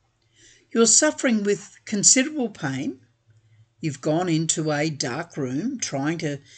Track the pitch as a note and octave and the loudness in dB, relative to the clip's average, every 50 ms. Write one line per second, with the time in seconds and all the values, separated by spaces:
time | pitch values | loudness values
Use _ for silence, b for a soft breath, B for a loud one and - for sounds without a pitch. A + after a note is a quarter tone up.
0 | _ _ _ _ b b b b b b b b b b - A#3 A#3 A3+ - - | _ _ _ _ b b b b b b b b b b 2 4 4 6 6 6
1 | D#4 D4+ - - - C4 A3+ G#3+ G3+ G3+ G3+ - - - - _ _ - G#3+ G3+ | 4 4 2 0 0 2 2 2 2 0 -2 -2 -4 -12 -20 _ _ -6 -4 2
2 | E3 - - C4 C4 D4+ D4+ D4+ A#3+ G#3 - - - C3+ C3+ B2+ D3 C4+ F#4 - | 4 4 6 4 4 0 -2 -4 -4 -4 -4 -6 -6 -4 -4 -4 -6 -6 -8 -10
3 | _ _ _ _ _ _ _ _ _ _ _ _ _ _ _ _ - D#3 C3+ - | _ _ _ _ _ _ _ _ _ _ _ _ _ _ _ _ -6 -6 -6 -4
4 | - D#3 D3+ E3+ F#3 F3 D#3+ D#3 E3 D#3+ - E3+ D#3 D#3 D3 C#3+ D3+ D#3+ D3+ C3+ | -2 0 0 0 2 2 0 0 0 0 -2 -2 -2 0 0 0 0 -2 -2 -4
5 | D#3+ B2+ A#2 D3 F3 - - E3 C3+ B2 B2+ C#3+ G3+ C4+ D4 A3+ - - D3+ C3+ | -6 -6 -6 -6 -8 -8 -8 -6 -4 -4 -4 -4 -4 -4 -6 -6 -6 -6 -4 -2
6 | C#3 D3+ E3+ D#3+ E3+ D3 C#3+ C#3 B B B | -2 -2 -2 -2 -4 -6 -6 -8 B B B